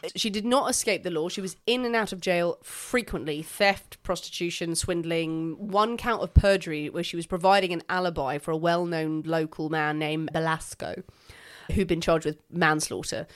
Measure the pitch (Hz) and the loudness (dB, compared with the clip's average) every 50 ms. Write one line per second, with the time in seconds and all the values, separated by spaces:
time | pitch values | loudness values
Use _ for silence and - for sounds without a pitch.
0 | - 175 - 185 - 220 196 214 208 240 247 277 - - 254 - - 226 190 - | -12 -10 -6 -2 -2 -2 -2 -2 2 4 4 4 4 2 -2 0 2 0 0 0
1 | - 180 170 151 160 180 - 208 190 185 - _ - 220 240 254 247 233 233 226 | 0 -2 -2 -2 -2 -2 -4 -6 -6 -8 -10 _ 0 0 0 2 0 0 0 0
2 | 208 - 196 180 - 185 175 175 170 175 - - _ - - - - - - 247 | 0 0 -4 -4 0 0 2 2 2 0 -2 -4 _ -18 -14 -14 -8 0 0 0
3 | - - - 156 127 156 147 151 160 - - - 202 196 196 - - - - _ | 0 0 -6 -6 -4 -4 -6 -6 -6 -10 0 4 4 4 4 2 -4 -18 -20 _
4 | - - 180 - - - - - 175 170 170 - 175 165 165 - - - 175 170 | -4 -4 -4 -4 -4 -10 -6 -4 -4 -4 -2 -4 -4 -2 -2 -2 -2 -2 -2 -2
5 | 165 165 170 165 165 160 160 160 165 165 156 - 208 208 185 208 214 233 233 226 | 0 0 0 0 0 0 -2 -4 -4 -4 -6 -8 -8 0 2 2 2 2 0 -2
6 | - 240 226 - - 170 - - - 196 196 185 - 170 156 147 151 143 - 170 | -2 -2 -2 -2 -2 6 6 6 8 8 4 4 2 -4 -4 -4 -4 -4 -4 -4
7 | 170 - - 170 165 - 190 170 185 190 196 202 185 175 180 170 - - 180 185 | -4 -4 -4 -8 -6 -4 -4 2 6 6 6 6 6 2 -2 -4 -4 -2 -2 0
8 | 180 175 160 156 139 127 143 143 - 170 160 156 165 170 170 175 175 175 170 160 | 0 0 -2 -2 -2 -2 -2 -4 -2 -2 -2 0 2 2 2 2 0 -2 -2 -2
9 | 160 156 156 156 156 160 165 160 160 156 - - 156 151 160 156 151 151 151 151 | -2 -2 -2 -4 -2 0 0 0 0 -2 -4 -6 -4 -2 -2 0 0 0 0 -2
10 | 156 151 156 160 160 147 151 160 160 160 160 156 - - - - - - - 185 | -2 -2 -2 -4 -4 -2 -2 -2 0 0 -2 -2 -4 -12 -12 -10 -8 -8 -8 -10
11 | - - _ _ _ _ - - - - - - - - 151 208 185 170 175 165 | -12 -18 _ _ _ _ -20 -20 -20 -20 -20 -20 -8 -2 0 0 2 2 0 0
12 | - 170 165 160 156 147 151 _ _ _ 160 175 165 156 156 151 156 - 110 90 | 4 2 2 2 2 -2 -6 _ _ _ -2 2 4 4 4 2 0 -4 -6 -6
13 | - - - - 160 - - | -6 -6 -6 -6 -8 -10 -16